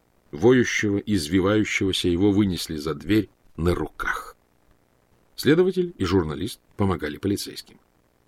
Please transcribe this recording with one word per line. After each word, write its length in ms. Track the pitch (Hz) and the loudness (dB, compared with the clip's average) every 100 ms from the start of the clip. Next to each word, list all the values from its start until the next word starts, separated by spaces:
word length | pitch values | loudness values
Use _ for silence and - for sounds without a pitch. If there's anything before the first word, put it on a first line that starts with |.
| _ _ _ | _ _ _
Воющего, 640 | 73 104 127 117 - 107 101 | 2 4 6 4 0 0 -2
извивающегося 1120 | - 101 73 92 92 107 101 - 98 90 92 | 0 -2 0 0 2 2 0 -2 -2 0 0
его 240 | 87 104 | 2 4
вынесли 440 | 98 104 85 - 78 | 4 2 0 -6 -8
за 180 | 73 | -6
дверь 340 | 73 78 107 - _ _ - | -6 -2 0 -2 _ _ -4
на 180 | 85 | -2
руках. 640 | 85 78 - - - - - _ _ _ _ _ _ _ _ _ - | -2 -4 -8 -6 -6 -10 -20 _ _ _ _ _ _ _ _ _ -4
Следователь 520 | 113 160 185 185 175 - | 2 4 4 0 -4 -4
и 60 | |
журналист 560 | 92 95 78 71 98 - _ - | -2 0 0 -4 -8 -12 _ -4
помогали 400 | 101 85 73 73 | -2 -2 -6 -6
полицейским. 640 | 98 98 - - - - _ _ _ _ | -4 -4 -6 -14 -18 -20 _ _ _ _